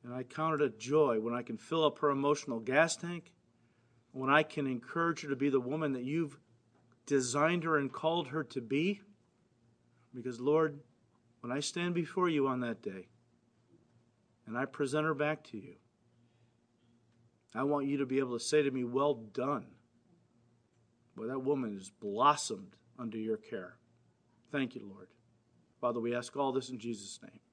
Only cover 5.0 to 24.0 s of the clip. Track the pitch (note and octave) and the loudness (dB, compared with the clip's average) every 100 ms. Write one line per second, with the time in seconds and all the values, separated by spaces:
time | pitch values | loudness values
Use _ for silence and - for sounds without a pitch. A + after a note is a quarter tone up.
5 | E3 D#3 D3 C3+ C#3 C3 B2 D#3 D3+ B2+ | 0 -2 -4 0 4 4 2 -2 -2 -2
6 | B2+ D#3 D#3 - _ _ _ _ _ _ | -2 -2 -2 -6 _ _ _ _ _ _
7 | - C#3 B2 C#3 D#3 F3 E3 D#3 C3+ - | 2 2 2 2 4 2 2 2 2 0
8 | D#3+ E3+ C#3 D#3 D3 C3 A2+ C#3 F3+ G3+ | 0 0 -2 -4 -4 -6 -2 0 2 -2
9 | - _ _ _ _ _ _ _ _ _ | -10 _ _ _ _ _ _ _ _ _
10 | _ B2 B2 A#2+ C3 D#3 D#3 C#3+ - _ | _ -8 -8 -2 4 4 4 -2 -18 _
11 | _ _ _ _ A#2+ C3+ D3 F3 F3 F3 | _ _ _ _ -4 -4 -4 -2 0 0
12 | D#3+ F#3 F3+ D3+ C3+ B2+ A#2+ G#2+ G#2 F#2+ | -2 0 2 4 2 0 -2 -6 -8 -10
13 | - _ _ _ _ _ _ - _ _ | -14 _ _ _ _ _ _ -20 _ _
14 | _ _ _ _ - A#2+ C3+ - C#3 D3+ | _ _ _ _ -8 -6 -6 -2 -2 0
15 | D#3 C#3+ D3 D#3 - A2 F2+ - _ _ | 0 0 -2 -2 -8 -14 -14 -20 _ _
16 | _ _ _ _ _ _ _ _ _ _ | _ _ _ _ _ _ _ _ _ _
17 | _ _ _ _ _ A2+ C#3 D3 C#3 C#3 | _ _ _ _ _ -4 0 0 0 -2
18 | C3+ C3+ C3 A#2 - D3+ C#3 B2+ B2 B2+ | 0 0 0 -4 2 4 4 0 -2 2
19 | D3 A#2+ A2 C#3 C#3 C3+ - - _ _ | 2 0 -4 -4 -2 -2 -6 -20 _ _
20 | _ _ _ _ _ _ _ _ _ _ | _ _ _ _ _ _ _ _ _ _
21 | _ - A2+ C3+ C3 C#3+ A#2 G2+ F#2 _ | _ -10 -6 -4 0 0 -2 -6 -12 _
22 | G#2 G#2 C#3 - - G2+ G2 - _ - | -6 4 4 4 -2 -8 -10 -20 _ -12
23 | A#2 A2 A2 G#2+ - G#2+ F2+ - _ _ | -8 -6 -4 -4 -6 -12 -12 -18 _ _